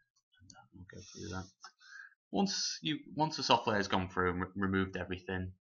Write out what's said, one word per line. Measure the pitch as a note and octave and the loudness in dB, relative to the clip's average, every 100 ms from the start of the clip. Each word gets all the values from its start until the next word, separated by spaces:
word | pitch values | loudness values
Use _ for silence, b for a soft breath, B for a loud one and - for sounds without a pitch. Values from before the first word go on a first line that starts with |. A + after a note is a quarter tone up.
| b _ _ _ | b _ _ _
and, | - - | -20 -20
uh, | - | -20
we'll | F#2+ F#2 | -20 -18
go | F2+ F#2 | -18 -16
through | F#2+ F#2+ | -12 -8
that. | F#2 F#2 _ B B B B B _ _ | -8 -10 _ B B B B B _ _
Once | G3 G3 - - - | 0 2 0 -4 -4
you, | D#3+ D3 - | -4 -6 -4
once | - D3+ - | -2 -2 0
the | |
software | C3 B2 - G#2 | 4 4 6 2
has | F#2 | 4
gone | G2 F2+ | 2 2
through | - F2+ | 2 2
and | F2 | 2
re-, | F#2 G2+ | -2 0
removed | F#2+ F#2+ F#2+ F#2 | 2 2 2 -2
everything, | F2+ F#2 - F#2 F#2 - | -4 -6 -6 -6 -6 -10